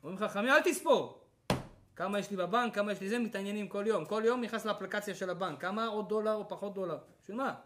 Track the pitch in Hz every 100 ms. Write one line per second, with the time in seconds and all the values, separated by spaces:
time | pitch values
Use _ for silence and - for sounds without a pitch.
0 | 143 190 208 196 233 294 302 - 330 226
1 | 127 - - _ _ - - - - -
2 | 180 202 - 202 175 226 240 208 208 190
3 | 190 240 220 196 196 208 196 202 208 202
4 | 151 208 220 247 226 226 214 202 190 208
5 | 202 180 190 175 185 139 180 208 226 214
6 | 202 214 214 214 202 180 202 196 180 147
7 | - - - 214 262 -